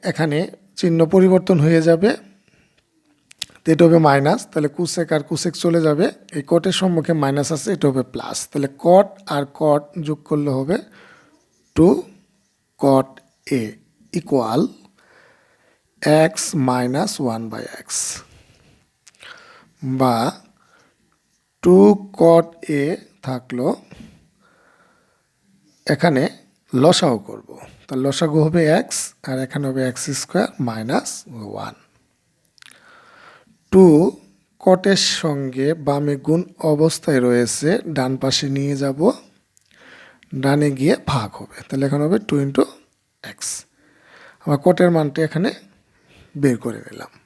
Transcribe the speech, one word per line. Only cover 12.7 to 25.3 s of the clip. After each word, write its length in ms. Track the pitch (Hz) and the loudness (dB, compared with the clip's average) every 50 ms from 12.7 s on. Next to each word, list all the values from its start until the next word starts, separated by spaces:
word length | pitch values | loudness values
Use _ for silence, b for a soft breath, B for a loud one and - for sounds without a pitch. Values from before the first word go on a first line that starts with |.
| _ _ - | _ _ 0
cot 260 | 139 135 135 131 135 - - _ _ _ _ _ - 147 131 | 2 2 2 2 -2 -8 -20 _ _ _ _ _ -6 -4 -4
A 40 | 113 107 101 - _ _ _ _ _ _ - 180 | -4 -6 -12 -16 _ _ _ _ _ _ -10 -10
equal 420 | - - 147 135 120 110 110 135 190 - - - _ _ _ b b b b b b b b b b b b b b b b b b b _ _ - - 151 156 156 160 | -6 -2 -2 -2 -2 0 -2 -2 -2 -2 -4 -12 _ _ _ b b b b b b b b b b b b b b b b b b b _ _ 0 2 4 4 4 2
x 20 | 160 - - - - 165 131 127 | 0 -2 -8 -6 -4 -2 -2 0
minus 420 | 127 123 123 123 127 143 190 214 - - 147 123 113 | 0 -2 -2 -4 -4 -4 -4 -6 -6 -6 -6 -6 -6
one 120 | 113 117 110 | -6 -10 -12
by 120 | 107 110 113 - - - - | -12 -12 -14 -14 -16 -18 -16
x, 40 | _ - - - - - - - b b b b b b b b b b b b b _ _ _ - _ B B B B B B B B B B B B _ - 135 131 131 | _ -8 -8 -8 -8 -10 -12 -16 b b b b b b b b b b b b b _ _ _ -20 _ B B B B B B B B B B B B _ -8 -6 -2 0
বা 160 | 135 127 120 117 113 143 - - _ _ _ _ _ _ _ _ _ _ _ _ _ _ _ _ _ _ _ _ _ _ _ _ - | 0 0 2 0 -2 -4 -6 -8 _ _ _ _ _ _ _ _ _ _ _ _ _ _ _ _ _ _ _ _ _ _ _ _ 2
টু 140 | 175 180 185 196 208 208 196 196 - - - | 4 6 8 8 6 6 4 0 -14 -2 2
cot 280 | 165 165 170 165 165 170 - - - - 156 143 | 4 6 6 6 4 0 -6 -20 -10 -6 -4 -4
A 20 | 139 147 185 - - _ _ _ - 131 | -2 -4 -6 -8 -10 _ _ _ -10 -10
থাকলো, 400 | 131 127 120 _ - 123 123 160 226 - - B B B B B B B B B _ _ _ _ _ _ _ _ _ _ _ _ _ _ _ _ _ _ _ _ | -10 -10 -10 _ -8 -4 -4 -4 -4 -6 -10 B B B B B B B B B _ _ _ _ _ _ _ _ _ _ _ _ _ _ _ _ _ _ _ _